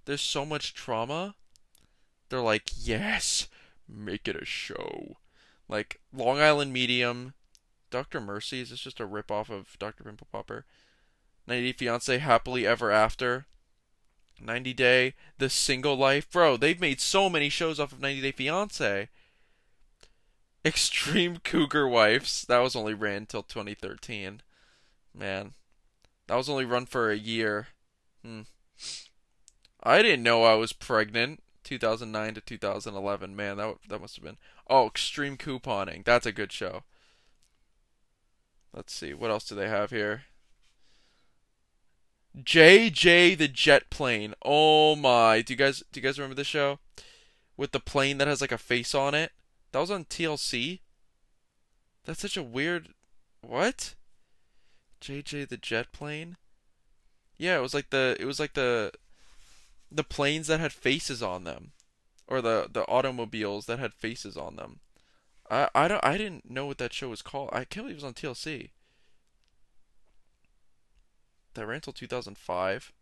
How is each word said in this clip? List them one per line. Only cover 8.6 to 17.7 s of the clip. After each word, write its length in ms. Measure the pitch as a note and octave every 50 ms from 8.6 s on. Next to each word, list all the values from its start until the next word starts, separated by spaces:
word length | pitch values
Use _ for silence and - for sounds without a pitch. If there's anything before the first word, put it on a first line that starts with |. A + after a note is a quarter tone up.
is 80 | B2 -
this 120 | A2+ -
just 200 | - C3+ - -
a 60 | A2+
rip-off 420 | F#2+ G#2 G#2 G#2 - G#2 G#2 G#2+ -
of 300 | A2 G2 F#2 - - -
Doctor 260 | G2 G#2+ - - A#2
Pimple 220 | A2 G#2+ G#2 - _
Popper? 360 | - G#2+ G#2 - A2 A2 - _ _ _ _ _ _ _ _ _ _ _ _ _ _ _ -
Ninety 260 | - A#2+ B2 B2 B2+ B2
Day 140 | - B2+
Fiancé, 320 | A#2+ A#2 B2 - - B2+ B2+
Happily 480 | D3+ C#3+ A#2 A2+ - C3 B2 B2+ G#2+
Ever 240 | G#2 A#2 A2 A#2+ G#2+
After, 560 | G#2 A2 A2 A2+ - - B2+ B2 B2 C3 D3 _ _ _ _ _ _ _ _ _ _ _ _ _ _ _ _ _ _ -
Ninety 360 | A#2 A2+ A2+ B2 C3 B2+ B2
Day, 400 | B2 B2+ B2 B2+ B2+ B2+ C3 - - - - - -
The 100 | C3 B2+
Single 480 | - - - - D3+ C3 C3 D3 C#3
Life. 340 | B2+ C#3 C3+ C#3 D3 - -
Bro, 280 | - F3+ E3+ D3+ B2+ A2+
they've 220 | C3+ D#3 E3+ F3
made 200 | F3+ D3+ C3+ -
so 300 | - - - G3 G3 F#3+
many 180 | F3 D#3 C#3+ C#3+
shows 320 | - - F3 D#3+